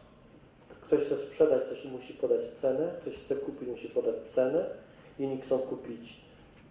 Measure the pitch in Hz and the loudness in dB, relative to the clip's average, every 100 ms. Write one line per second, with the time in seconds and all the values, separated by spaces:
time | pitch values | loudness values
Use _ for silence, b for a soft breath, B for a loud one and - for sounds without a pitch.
0 | - - - - - - - - - 147 | -20 -20 -20 -20 -20 -20 -20 -20 2 2
1 | 143 139 - - 151 131 - 123 139 127 | 4 -2 -4 4 6 6 2 -6 -8 -10
2 | - - 123 117 - - 135 131 170 - | -12 -4 2 2 2 -2 0 2 0 -4
3 | - - - 139 139 - 123 117 - 123 | -8 -10 -4 -4 -4 -8 -8 -8 -2 0
4 | 120 113 - 127 127 160 196 - B B | 2 -2 0 2 4 4 0 -6 B B
5 | B - 135 131 - 131 - - - - | B -4 -2 -2 2 0 2 -6 -8 -12
6 | - - - B B - - | -14 -20 -20 B B -20 -10